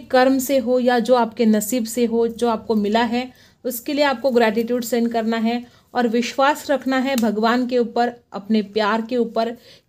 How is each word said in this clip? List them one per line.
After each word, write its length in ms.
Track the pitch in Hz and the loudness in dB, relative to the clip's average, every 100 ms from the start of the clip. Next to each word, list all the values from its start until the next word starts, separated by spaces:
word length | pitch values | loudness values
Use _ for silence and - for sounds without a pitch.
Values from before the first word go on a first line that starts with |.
| - | 0
कर्म 300 | 254 262 269 | 4 4 2
से 200 | 262 269 | 2 0
हो 200 | 233 254 | 2 2
या 200 | 247 240 | 2 2
जो 160 | 240 | 4
आपके 320 | 247 226 - 220 | 2 2 0 2
नसीब 380 | 214 208 254 220 | 2 0 -2 -2
से 180 | 247 | -2
हो, 220 | 226 233 233 | 0 0 -2
जो 200 | 226 240 | -2 -2
आपको 260 | 220 220 | -2 -2
मिला 280 | 220 202 220 | -2 0 0
है, 260 | 240 240 254 - - _ | 0 -2 -6 -12 -20 _
उसके 280 | 254 247 - | -10 -8 -4
लिए 120 | 294 | 0
आपको 260 | 285 262 269 | 0 0 0
ग्रैटिट्यूड 540 | 233 220 214 226 247 | 2 2 0 -2 -4
सेंड 260 | 240 240 233 | -2 -2 0
करना 240 | 233 220 226 | -2 -2 0
है 280 | 226 240 240 _ _ | 0 -2 -6 _ _
और 140 | 247 240 | -2 0
विश्वास 640 | 240 240 - 277 294 - | 0 -2 0 0 0 -2
रखना 280 | 262 262 262 | -2 0 -2
है 160 | 262 262 | 0 0
भगवान 500 | 220 208 226 247 247 | 0 0 0 0 0
के 120 | 247 | 0
ऊपर, 340 | 233 240 240 240 _ | 0 0 -2 -4 _
अपने 300 | 202 - 220 | -10 -2 -2
प्यार 380 | 202 220 208 226 | 0 -2 0 -2
के 140 | 226 247 | -2 -2
ऊपर, 340 | 233 226 226 240 - - | -2 -2 -4 -6 -18 -20